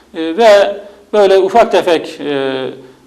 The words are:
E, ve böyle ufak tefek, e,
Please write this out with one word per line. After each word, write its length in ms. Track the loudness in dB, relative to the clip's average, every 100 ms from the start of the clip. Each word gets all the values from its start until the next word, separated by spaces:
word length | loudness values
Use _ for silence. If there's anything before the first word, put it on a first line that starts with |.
| _ -10
E, 220 | -6 0
ve 400 | 4 4 2 -4 -14 -20 _
böyle 240 | 0 2 2
ufak 340 | 2 2 2
tefek, 480 | 0 0 -2 -4 -10
e, 480 | -6 -6 -4 -6 -8 -12 -20 _